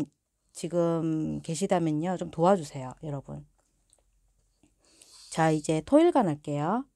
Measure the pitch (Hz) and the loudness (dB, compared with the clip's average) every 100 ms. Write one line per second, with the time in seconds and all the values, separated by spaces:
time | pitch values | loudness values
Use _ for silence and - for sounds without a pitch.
0 | 147 _ _ _ _ - 170 175 170 165 | 0 _ _ _ _ -12 -4 0 2 0
1 | 160 160 156 147 147 160 190 180 165 151 | 0 -2 -4 -6 -6 -4 0 2 2 0
2 | 175 175 170 165 175 202 147 139 127 - | -2 -4 -6 2 4 4 0 -10 -12 -12
3 | 156 143 - 147 147 _ _ _ _ _ | -10 -10 -10 -14 -16 _ _ _ _ _
4 | _ _ _ _ _ _ _ _ _ _ | _ _ _ _ _ _ _ _ _ _
5 | - - - - 160 156 156 156 - 294 | -20 -20 -8 0 2 2 0 -4 4 4
6 | 339 277 190 147 - 147 156 233 269 | 6 4 0 -2 -4 -4 -2 -4 -6